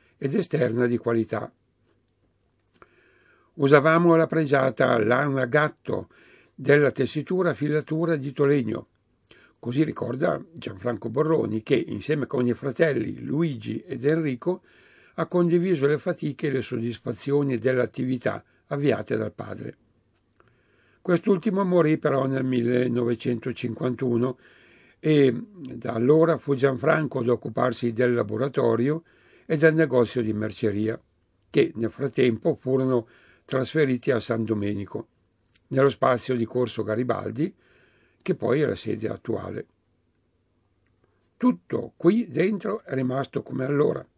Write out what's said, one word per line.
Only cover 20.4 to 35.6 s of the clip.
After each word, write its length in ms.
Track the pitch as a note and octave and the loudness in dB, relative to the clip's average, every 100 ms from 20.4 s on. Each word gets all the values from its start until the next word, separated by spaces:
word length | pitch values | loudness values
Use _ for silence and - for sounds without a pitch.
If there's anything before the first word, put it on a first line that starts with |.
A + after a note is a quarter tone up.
| _ _ _ _ _ _ | _ _ _ _ _ _
Quest'ultimo 640 | - E3+ - F#3+ A3 F#3+ | 0 0 2 0 2 0
morì 320 | F#3+ F3+ D#3 D3+ | 2 4 4 2
però 300 | D3+ C3+ C3+ | 2 0 0
nel 180 | C3+ | -2
millenovecentocinquantuno 1900 | C3 B2+ A#2+ B2 B2+ A#2+ A#2+ A#2 A#2+ A#2 C3 - B2 A2 B2+ A#2+ B2+ A#2 B2+ - _ _ _ _ _ _ | 0 0 2 2 0 0 -2 -2 -2 -4 -4 -6 -8 -4 -4 -2 0 0 0 -4 _ _ _ _ _ _
e 340 | D#3 D3+ C3+ A#2+ A#2 G#2 | 2 6 4 2 -10 -16
da 380 | - E2 - | -14 -10 -6
allora 420 | A2+ B2 D#3 E3 C#3+ | -2 2 4 4 0
fu 180 | - | -2
Gianfranco 640 | C3+ C3+ B2+ D3+ D#3 D3+ C3 | 0 0 2 0 0 0 -2
ad 80 | A#2+ | 0
occuparsi 640 | A#2 A#2 A2 B2+ A2+ A#2+ | 0 -2 -2 0 0 -4
del 200 | A2 B2 | 2 2
laboratorio 880 | A#2+ G2+ A2 C3+ C#3 A#2+ A2+ C3 D#3+ _ _ _ _ - | 2 -2 -2 -2 0 2 2 0 -2 _ _ _ _ -4
e 100 | D#3 | 4
del 180 | D#3+ | 4
negozio 480 | D#3 D3+ B2+ A2 B2+ | 4 2 4 2 0
di 120 | A2 | -2
merceria, 680 | G#2+ G#2+ - A2 G2+ G#2+ A#2+ _ _ _ _ _ | -2 -4 -2 -2 0 -2 -4 _ _ _ _ _
che 220 | D3+ A#2+ | 2 2
nel 160 | A2 A2+ | 0 -6
frattempo 640 | - C#3 C3 B2+ A2+ E3+ | -4 -4 2 2 2 -2
furono 540 | B2+ B2+ C3+ C3 B2 A2+ _ _ _ | -2 -2 0 2 0 -2 _ _ _
trasferiti 680 | - C3 B2 D#3+ C#3 B2 - | -6 -4 -2 0 2 0 0
a 80 | A#2 | -2
San 240 | - A#2 | 0 -2
Domenico, 640 | A2 G#2+ G2+ G2+ G2 A2 - _ _ _ _ _ | 0 -2 -2 -4 -8 -12 -14 _ _ _ _ _